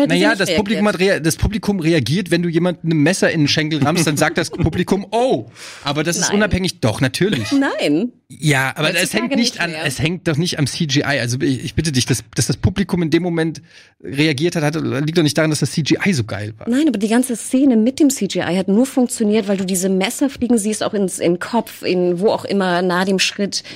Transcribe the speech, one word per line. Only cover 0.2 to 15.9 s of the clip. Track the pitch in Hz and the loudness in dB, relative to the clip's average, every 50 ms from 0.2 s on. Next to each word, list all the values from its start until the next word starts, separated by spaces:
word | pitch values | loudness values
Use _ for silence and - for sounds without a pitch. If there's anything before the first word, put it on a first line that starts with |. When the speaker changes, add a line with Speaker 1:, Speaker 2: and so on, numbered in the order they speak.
| 202 214 | 4 2
Speaker 1:
nicht | 226 196 | 2 2
Speaker 2:
das | 185 - 165 | 0 0 0
Publikum | 156 202 202 226 196 208 | 0 0 0 0 2 2
Speaker 1:
reagiert. | 214 190 165 185 196 | 0 2 2 2 2
Speaker 2:
hat | 175 | 2
rea-, | 131 151 | 2 2
das | 160 156 | 0 0
Publikum | - - 185 214 202 - 208 202 185 | 0 -2 -2 -2 -2 -2 -2 -2 0
reagiert, | 156 160 170 156 117 120 151 208 190 165 | 0 2 2 2 2 0 -2 -2 0 0
wenn | 170 170 | 0 0
du | 175 175 | 0 0
jemanden | 156 165 175 180 170 - - 160 | 0 0 0 0 -2 -2 -2 0
ein | 165 151 139 | 2 4 4
Messer | 165 196 - 214 175 | 2 2 2 0 2
in | - 165 | 2 2
den | 147 | 2
Schenkel | 139 - 165 151 151 160 143 135 | 2 2 0 -2 -2 -2 0 0
rammst, | 143 175 180 160 | 2 2 2 0
dann | 165 147 | 0 2
sagt | 127 151 - - 185 | 2 0 0 0 -2
das | 160 - | -4 -4
<laughs> | |
Publikum, | - - 156 165 - 180 175 - 196 196 202 - | -2 -2 -2 0 0 -2 0 0 0 -2 0 -2
„Oh!“ | 220 233 254 269 190 127 110 - - - - - - - - | -2 0 0 0 0 -2 -4 -10 -18 -20 -20 -20 -18 -8 -6
Aber | 143 139 151 151 | -4 -2 -2 -2
das | 170 165 | -2 -2
ist | 175 175 131 | -2 -2 0
Speaker 1:
Nein. | - | 2
Speaker 2:
unabhängig. | 202 214 202 - 180 190 170 - - | 2 2 2 0 0 -2 -4 -2 -2
Doch, | - 117 104 - | -2 -2 0 0
natürlich. | 131 131 - - 175 220 147 123 107 - | -2 -2 0 0 0 0 0 -2 -2 0
Speaker 1:
Nein. | 285 269 277 320 508 622 - 156 147 165 233 247 - _ _ | 0 2 2 0 0 -2 0 0 2 0 0 -2 -6 _ _
Speaker 2:
Ja, | _ - - 160 151 139 131 135 131 - | _ -12 -2 0 2 2 2 0 -2 -2
aber | - 151 160 | -2 -2 0
Speaker 1:
Heutzutage | 180 170 185 | 0 0 -2
Speaker 2:
es | - - | -2 -2
hängt | 220 240 - | -4 -2 -2
nicht | 277 | 0
Speaker 1:
nicht | 233 240 240 - - | 0 0 -2 -2 -4
Speaker 2:
an, | 170 170 | -6 -6
Speaker 1:
mehr. | 160 156 - | -4 -4 -4
Speaker 2:
es | 147 - - | -4 -4 -2
hängt | 151 160 185 160 - | -2 -2 -2 -2 -2
doch | 170 151 | -2 0
nicht | 139 180 170 - | 0 -2 -2 -2
am | - 143 | -2 -2
C | - - - 170 | -2 -2 -4 -2
G | 143 131 147 | 0 0 0
I. | - 139 143 127 | 0 2 0 0
Also | 117 120 127 135 | 0 -2 -2 -2
ich, | 165 143 131 113 170 | 0 0 -2 -2 -4
ich | - - | -4 -4
bitte | - 156 165 | -2 -2 0
dich, | 135 127 - | 0 0 2
dass, | - 127 - - - - | 2 0 -2 -2 -4 -4
dass | - - | -2 -2
das | - 131 | 0 0
Publikum | - - 196 185 202 202 - 196 175 175 | 0 0 0 0 0 -2 0 0 0 2
in | 151 | 2
dem | 160 165 | 2 0
Moment | 180 175 170 160 160 165 156 - - _ - - - _ _ _ - | 2 0 0 0 0 -2 -4 -6 -14 _ -20 -20 -20 _ _ _ -14
reagiert | 90 127 143 156 160 143 120 165 175 170 | -6 0 0 2 2 2 0 0 0 0
hat, | 170 147 | 0 -2
hat, | 151 156 156 139 120 117 131 151 | 0 -2 -2 -4 -2 -2 -2 -2
liegt | 156 165 | 0 2
doch | 175 156 | 2 2
nicht | 143 - | 2 2
daran, | 208 - 160 | 2 2 2
dass | 151 - | 2 0
das | 156 - - | 0 -2 0
C | 175 139 | -2 0
G | - | 0